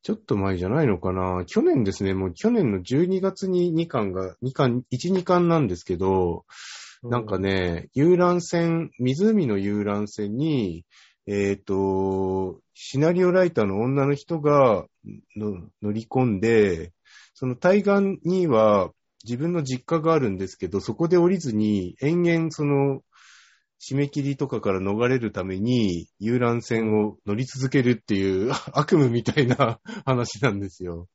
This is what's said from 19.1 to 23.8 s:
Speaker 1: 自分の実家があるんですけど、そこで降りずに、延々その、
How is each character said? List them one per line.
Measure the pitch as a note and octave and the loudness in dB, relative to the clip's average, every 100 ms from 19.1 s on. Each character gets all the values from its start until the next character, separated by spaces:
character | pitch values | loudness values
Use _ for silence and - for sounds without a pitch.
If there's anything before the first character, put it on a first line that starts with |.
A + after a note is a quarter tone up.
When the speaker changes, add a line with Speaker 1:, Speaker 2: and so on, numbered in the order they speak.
| _ | _
Speaker 1:
自 | A2 A#2+ | -8 -4
分 | E3 | -2
の | F3 | -2
実 | C3+ B2+ | -4 -6
家 | - E3 | -2 0
が | D#3+ | 2
あ | D#3+ | 2
る | A#2+ | 2
ん | F#2+ | -2
で | F#2+ | -8
す | - | -8
け | F2+ | -4
ど、 | F#2+ | -4
そ | - G#2+ | -4 -4
こ | E3 | 2
で | F3 | 4
降 | F3 | 4
り | F#3+ | 0
ず | D#3 | -2
に、 | G#2+ G#2+ G#2 F2+ - | 0 2 0 -2 -4
延 | C#3 F3 | -2 2
々 | E3+ E3 D#3+ | 2 2 -2
そ | D#3 | -2
の、 | D3 C#3 C#3 C3+ _ _ - - _ _ _ _ | 0 2 0 -2 _ _ -20 -20 _ _ _ _